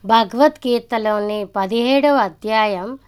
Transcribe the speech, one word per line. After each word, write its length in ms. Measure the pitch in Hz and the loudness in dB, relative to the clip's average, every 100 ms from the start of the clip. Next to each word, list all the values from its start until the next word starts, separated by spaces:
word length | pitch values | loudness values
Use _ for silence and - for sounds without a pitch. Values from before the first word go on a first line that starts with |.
| 190 | 2
భగవద్గీతలోని 1400 | 226 208 226 294 302 254 240 233 233 214 214 208 208 196 | 2 2 2 2 2 -2 -2 -2 -4 -2 -2 -2 -6 -6
పదిహేడవ 680 | 202 190 233 240 277 294 285 | -4 -2 -2 2 2 4 2
అధ్యాయం 840 | 202 160 214 220 214 190 196 269 | 0 -4 -4 0 0 -2 -8 -12